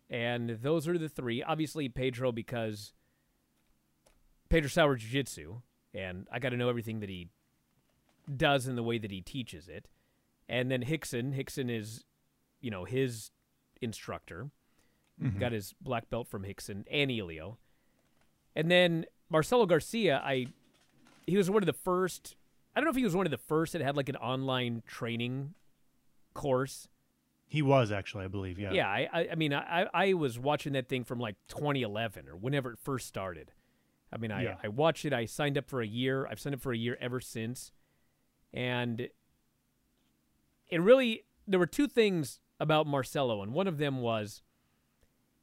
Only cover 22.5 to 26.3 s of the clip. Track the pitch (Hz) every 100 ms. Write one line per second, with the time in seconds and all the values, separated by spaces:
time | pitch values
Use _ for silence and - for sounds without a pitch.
22.5 | _ _ 220 311 262 233 170 185 131 -
23.5 | 156 165 170 135 143 135 123 117 131 135
24.5 | 127 120 117 - - 120 117 120 131 139
25.5 | - _ _ _ _ _ _ _